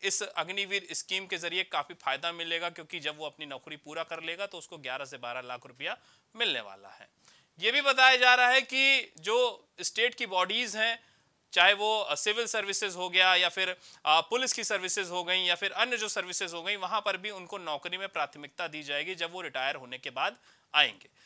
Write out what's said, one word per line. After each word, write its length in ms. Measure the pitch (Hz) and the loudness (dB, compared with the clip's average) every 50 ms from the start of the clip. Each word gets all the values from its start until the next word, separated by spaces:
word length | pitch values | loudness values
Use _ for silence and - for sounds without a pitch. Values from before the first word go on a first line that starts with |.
| - | -4
इस 200 | 196 190 - 208 | -2 -2 -2 -4
अग्निवीर 640 | - - 170 160 175 185 202 196 185 196 202 185 151 | -4 -4 -4 -4 -4 -4 -6 -4 -2 -4 -4 -4 -6
स्कीम 360 | - - - - 185 190 190 | -8 -8 -6 -4 -6 -6 -4
के 100 | 180 196 | -6 -6
जरिए 260 | 170 175 170 170 185 180 | -6 -6 -4 -4 -4 -4
काफ़ी 320 | - - 151 143 - 170 | -2 -2 -4 -4 -4 -8
फायदा 360 | - - 160 - 139 160 170 | -6 -4 -4 -2 -2 -4 -6
मिलेगा, 380 | 170 170 165 165 165 165 175 175 | -6 -6 -6 -4 -4 -4 -4 -6
क्योंकि 300 | 165 175 156 - 175 170 | -8 -10 -14 -12 -10 -8
जब 180 | 143 151 151 | -6 -6 -8
वो 80 | 151 156 | -8 -10
अपनी 200 | 147 - - 151 | -12 -12 -12 -14
नौकरी 300 | 143 139 127 - 160 160 | -12 -12 -14 -14 -14 -16
पूरा 280 | 143 - - - 165 160 | -14 -14 -10 -8 -8 -8
कर 200 | - 165 160 165 | -8 -8 -10 -8
लेगा 220 | 165 170 175 202 | -8 -8 -8 -8
तो 120 | 196 - | -10 -10
उसको 200 | 170 151 - 175 | -12 -16 -16 -16
ग्यारह 280 | 160 135 127 127 135 139 | -12 -10 -8 -8 -8 -8
से 120 | 127 143 | -10 -12
बारह 240 | 120 120 120 120 127 | -12 -10 -8 -8 -8
लाख 180 | 123 123 123 120 - | -8 -10 -12 -12 -14
रुपया 320 | - - - 143 170 214 - _ _ _ _ _ _ - | -16 -14 -10 -8 -8 -8 -8 _ _ _ _ _ _ -8
मिलने 260 | - 233 202 143 120 | -4 -2 -2 -2 -4
वाला 280 | 107 101 98 98 101 95 | -6 -8 -14 -20 -20 -20
है। 180 | - - 104 - _ _ _ - - _ _ _ _ - | -20 -20 -20 -20 _ _ _ -20 -20 _ _ _ _ -2
ये 120 | 170 220 | 0 0
भी 100 | 254 285 | 2 2
बताया 340 | 285 277 262 262 262 262 262 | 4 4 6 8 8 8 8
जा 200 | 247 254 254 247 | 8 8 8 8
रहा 120 | 247 247 | 8 8
है 140 | 247 254 269 | 6 6 4
कि 520 | 254 - 254 269 269 269 269 262 226 - - - | 2 2 2 4 4 6 6 4 2 -2 -10 -8
जो 480 | 156 196 226 247 247 233 202 - - _ _ - | -2 0 2 4 2 2 0 -6 -16 _ _ -8
स्टेट 340 | 180 - - 214 226 247 233 | -6 -4 0 0 0 0 0
की 100 | - 240 | -2 -6
बॉडीज 500 | 190 190 180 180 180 214 233 247 220 208 | -2 0 0 0 2 0 -2 -2 -2 -2
हैं, 280 | 220 220 233 226 233 _ _ _ _ _ _ _ _ _ _ - | 0 0 0 0 -2 _ _ _ _ _ _ _ _ _ _ 4
चाहे 200 | 180 175 196 208 | 6 8 8 6
वो, 260 | 196 208 214 220 214 | 6 4 2 2 0
अ, 160 | 196 - 147 | 0 -2 -2
सिविल 320 | - - 214 214 233 233 | -2 0 -2 0 0 -2
सर्विसेज 480 | 214 - 220 196 196 196 - 208 196 180 | -2 -2 -2 -2 -2 -2 -2 -4 -4 -4
हो 140 | 180 180 180 | -6 -4 0
गया 260 | 175 185 185 185 185 | 4 6 6 6 6
या 140 | 180 180 175 | 6 4 2
फिर, 200 | - 190 190 180 180 - - - - - - | 0 0 -2 -2 -4 -6 -12 -20 -16 -4 0
अ, 160 | 147 156 165 | 2 4 4
पुलिस 320 | 160 - 226 247 262 - - | 2 2 0 -2 0 0 -2
की 100 | 240 220 | -2 -2
सर्विसेज 460 | - 214 190 185 180 - 208 190 170 | -2 -2 -2 -2 -4 -4 -4 -4 -4
हो 140 | 175 180 175 | -4 -4 -2
गई 160 | 175 185 185 | 0 0 0
या 160 | 185 180 175 | 2 2 0
फिर 160 | 170 202 196 | 0 -2 -2
अन्य 260 | - 190 226 247 247 | 0 0 0 0 0
जो 120 | 220 220 208 | -2 -4 -4
सर्विसेज 440 | - 208 180 180 - - 202 175 170 | -4 -4 -6 -6 -6 -6 -6 -6 -8
हो 100 | 170 165 | -8 -6
गई, 120 | 190 208 | -6 -6
वहाँ 260 | 202 185 175 214 214 | -6 -4 -4 -4 -2
पर 160 | 202 202 196 | -2 -2 -4
भी 120 | 202 190 214 | -4 -4 -8
उनको 280 | 208 185 180 - 208 | -10 -10 -12 -12 -12
नौकरी 400 | 196 175 160 151 139 - 175 180 | -10 -8 -6 -8 -6 -6 -8 -8
में 120 | 190 196 190 | -8 -8 -6
प्राथमिकता 580 | - 165 147 - - 151 143 127 _ - 175 | -6 -4 -6 -6 -8 -12 -18 -14 _ -8 -8
दी 160 | 160 147 151 151 | -8 -8 -8 -6
जाएगी 320 | 143 143 147 156 175 185 | -4 -4 -4 -4 -4 -6
जब 160 | 170 170 165 | -6 -6 -8
वो 100 | 170 185 | -8 -8
रिटायर 340 | 175 147 127 131 131 135 147 | -10 -8 -6 -4 -2 -2 -4
होने 220 | 143 131 123 127 | -4 -8 -12 -12
के 120 | 127 - 139 | -12 -10 -8
बाद 280 | 123 131 151 196 240 - _ _ _ _ _ _ - | -6 -4 -4 -4 -4 -8 _ _ _ _ _ _ 4
आएंगे। 340 | 147 147 117 101 - - - _ _ _ | 4 4 4 2 -6 -18 -20 _ _ _